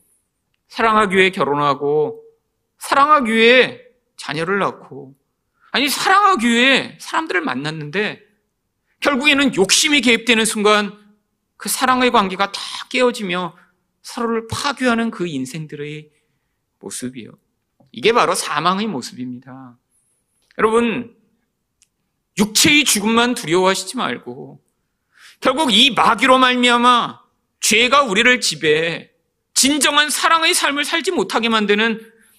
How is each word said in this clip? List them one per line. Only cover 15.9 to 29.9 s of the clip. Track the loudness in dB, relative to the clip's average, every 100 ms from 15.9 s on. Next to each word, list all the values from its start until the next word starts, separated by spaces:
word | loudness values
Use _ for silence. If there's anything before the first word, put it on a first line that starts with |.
| -14 -18 _ _ _ _ _ _ _
모습이요. | -14 -10 -12 -12 -20 -20 _ _ _ _ _
이게 | -2 2
바로 | 2 2
사망의 | 0 -4 -2 -2 -2 -4
모습입니다. | -6 -10 -12 -12 -12 -16 -20 -20 _ _ _ _ _ _ _ _ -2
여러분, | 0 2 0 -4 -10 _ _ _ _ _ _ _ _ _ _ _ _ -4
육체의 | -2 2 2 2
죽음만 | 2 -2 0 0 0
두려워하시지 | -2 -2 0 0 0 -6 -8
말고, | -6 -8 -12 -16 -18 -20 _ _ _ _ _ _ -20 -6
결국 | -2 0 2
이 | 2 2
마귀로 | 2 0 2 4 4
말미암아 | 4 2 2 4 4 2 0 -10 _ _ _ -6
죄가 | 0 2 4 2
우리를 | 2 2 2 2
지배해 | -2 -2 0 0 -2 -8 -14 _ _ _ _
진정한 | -2 0 2 2